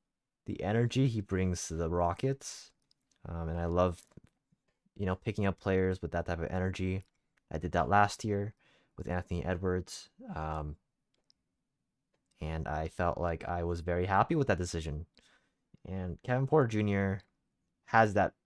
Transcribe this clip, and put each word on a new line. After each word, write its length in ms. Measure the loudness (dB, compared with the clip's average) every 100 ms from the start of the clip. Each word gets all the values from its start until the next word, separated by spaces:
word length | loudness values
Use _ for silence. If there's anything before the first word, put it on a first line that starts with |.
| _ _ _ _ -10
the 160 | -4
energy 460 | 0 2 2 4 2
he 140 | 2
brings 460 | 0 0 2 0 -4
to 80 | -4
the 140 | 0
Rockets. 800 | 2 2 2 -2 -2 -6 -14 -18 _ _ _ _ _ -10
Um, 200 | -6 -4
and 100 | -2
I 80 | 0
love, 360 | 4 4 2 -10 -20 -20 _ _ _ _ _ _ -6
you 80 | -2
know, 100 | -2
picking 300 | -2 0 0
up 140 | 0
players 420 | 0 2 2 0
with 100 | -4
that 140 | -4 -2
type 140 | -4
of 120 | -2
energy. 520 | -2 -2 -2 -2 -2 -6 _ _ _ _
I 60 | -6
did 140 | -2
that 160 | 0 4
last 380 | 4 4 0 -4
year 280 | -2 -4 -8 _ _ _ -12
with 100 | -6
Anthony 380 | -4 -2 -4 -2
Edwards. 640 | -2 0 -2 -4 -12 -18 _ -12 -8
Um, 400 | -6 -4 -6 -10 _ _ _ _ _ _ _ _ _ _ _ _ _ _ _ _
and 260 | -6 -6 -4
I 220 | -4 -6
felt 280 | -2 0 0
like 300 | -2 -4 -4
I 160 | -4
was 160 | -2 -4
very 260 | -2 -2 2
happy 300 | 2 2 2
with 120 | 2
that 100 | 0
decision. 480 | 0 -4 -6 -8 -10 _ _ _ _ _ _ _ -10
And 300 | -8 -6 -8
Kevin 220 | -2 0 4
Porter 220 | 4 4
Junior 540 | 2 2 2 2 0 -6 _ _ _ _ _ 2
has 300 | 6 6 6
that 180 | 2 0